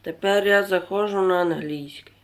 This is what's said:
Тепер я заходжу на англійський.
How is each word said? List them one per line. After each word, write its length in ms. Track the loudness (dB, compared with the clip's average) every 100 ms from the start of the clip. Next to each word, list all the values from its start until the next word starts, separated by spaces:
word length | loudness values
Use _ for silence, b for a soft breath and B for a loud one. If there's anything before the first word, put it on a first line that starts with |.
Тепер 440 | -12 -4 0 2 4
я 160 | 2
заходжу 580 | 2 -2 -2 -2 -2 0
на 140 | 2
англійський. 760 | 2 0 -2 -6 -8 -10 -16 -20 _